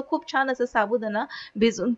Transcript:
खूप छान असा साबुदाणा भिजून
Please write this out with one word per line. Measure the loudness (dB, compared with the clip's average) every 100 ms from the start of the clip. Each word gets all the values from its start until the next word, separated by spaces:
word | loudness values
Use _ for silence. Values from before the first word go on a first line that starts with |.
| -2
खूप | -4 -2
छान | 0 0
असा | 0 0
साबुदाणा | 0 2 0 0 -4 -4 -10 -10 2
भिजून | 2 2 -2